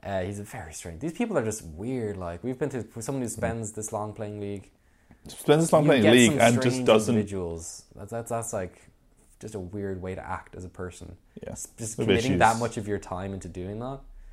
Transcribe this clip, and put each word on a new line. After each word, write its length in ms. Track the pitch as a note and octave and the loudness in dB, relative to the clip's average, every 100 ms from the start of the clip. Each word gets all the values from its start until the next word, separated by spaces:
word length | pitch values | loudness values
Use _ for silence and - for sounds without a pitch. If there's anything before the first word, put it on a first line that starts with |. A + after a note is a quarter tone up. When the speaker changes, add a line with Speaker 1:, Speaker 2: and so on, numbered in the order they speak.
Speaker 1:
Uh, 180 | F#2+ G2 | -4 -4
he's 180 | F#2 G2+ | -4 -8
a 20 | |
very 280 | G#2 B2+ D#2+ | -12 -14 -14
strange. 280 | D#2+ F2+ E2 | -14 -14 -8
These 120 | D#3 | -8
people 260 | E3 A#3 F3 | -6 -2 -2
are 60 | |
just 200 | A2 G#2 | -2 -6
weird. 520 | D#2+ D#2 A2 C3 G#2+ F#2+ | -10 -10 -6 -4 -4 -6
Like, 260 | F2 F2 | -8 -8
we've 160 | A#2+ B2+ | -8 -4
been 120 | C#3+ | -6
to 140 | C3 G#2+ - | -6 -10 -10
someone 220 | A2+ C3+ | -8 -6
who 60 | A#2+ | -6
Speaker 2:
Mm. 40 | |
Speaker 1:
spends 400 | A2+ A2+ A2+ A2 | -4 -4 -4 -8
this 200 | A2 G#2 | -10 -8
long 200 | G#2+ G#2+ | -6 -8
playing 280 | G#2 G#2+ G#2 | -8 -10 -8
League. 300 | G2+ G2+ - _ _ _ _ _ - | -8 -10 -12 _ _ _ _ _ -20
Speaker 2:
Spends 340 | - - D3+ | -6 4 6
this 80 | E3 | 6
long 120 | E3 | 6
Speaker 1:
You 40 | D3 | 6
Speaker 2:
playing 120 | C#3 | 8
Speaker 1:
get 100 | G#2 | 8
Speaker 2:
League 180 | B2 A#2 | 10 8
Speaker 1:
some 80 | - | 8
Speaker 2:
and 140 | A#2 A#2+ | 6 6
just 100 | B2+ B2+ | 4 2
Speaker 1:
strange 100 | B2 | 6
Speaker 2:
doesn't 280 | A2 G#2+ | 6 6
Speaker 1:
individuals. 720 | A2 G2 G2 F2 E2+ E2 - _ | 0 0 -4 -6 -6 -10 -16 _
That's, 160 | - G2 | -18 -12
that's, 200 | A#2 A#2 | -10 -6
that's, 220 | A#2 A2+ | -6 -4
like, 300 | G#2+ F2+ - - _ _ _ _ _ | -6 -6 -10 -20 _ _ _ _ _
just 160 | G#2+ | -12
a 60 | G#2+ | -10
weird 420 | F2+ G2+ G2 F#2+ | -8 -8 -6 -6
way 120 | F#2 F#2+ | -8 -10
to 80 | - | -8
act 300 | F#2 - F2+ | -10 -10 -16
as 80 | |
a 40 | F2+ | -16
person. 480 | - F2+ - E2+ F2 _ - | -12 -12 -12 -18 -18 _ -16
Speaker 2:
Yeah. 100 | - | -14
Speaker 1:
S-, 160 | - - - | -12 -14 -10
just 200 | A2+ - | -10 -4
Speaker 2:
Of 80 | - | 2
Speaker 1:
committing 320 | A#2 B2+ F2+ | 2 4 4
that 120 | A2+ | 4
Speaker 2:
issues. 100 | A2+ | 4
Speaker 1:
much 160 | A#2 A#2+ | -2 -4
of 120 | G2+ | -6
your 100 | G2+ | -6
time 340 | - F2+ G2 | -6 -8 -8
into 160 | G2 F2 | -10 -10
doing 300 | E2+ F#2 G#2+ | -10 -10 -8
that. 220 | B2 C#3 - - - | -10 -12 -16 -20 -18